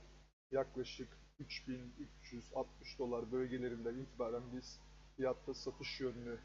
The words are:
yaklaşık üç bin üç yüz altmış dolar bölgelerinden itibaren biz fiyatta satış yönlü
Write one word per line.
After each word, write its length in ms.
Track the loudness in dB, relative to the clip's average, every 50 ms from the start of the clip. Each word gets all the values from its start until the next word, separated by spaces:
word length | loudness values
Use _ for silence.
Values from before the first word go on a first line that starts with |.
| -10 -16 -18 -18 -20 -20 _ _ _ 2
yaklaşık 560 | 4 4 4 4 2 -2 -2 0 -2 -6 -6 -6 -8 -14 -18 -16 -12 -10
üç 280 | -8 -6 -6 -6 -2 -2
bin 260 | -2 -2 -4 -6 -8 -8
üç 340 | -8 -8 -10 -14 -12 -8 -8
yüz 180 | -8 -6 -2 0
altmış 440 | 0 0 0 -2 -12 -10 -6 -2 0
dolar 320 | 2 4 4 4 4 4
bölgelerinden 680 | 4 4 4 4 4 2 2 2 2 2 0 0 0 0
itibaren 460 | -2 -4 0 0 2 2 2 0 0 -2 -4
biz 260 | -4 -4 -6 -10 -14 -14 -16 -16 -16 -18 -10 0
fiyatta 380 | 4 6 6 6 4 2 -4 -4
satış 480 | -2 -2 -4 -2 -2 -2 -2 0 2
yönlü 360 | 2 2 2 0 -2 -2 -4 -4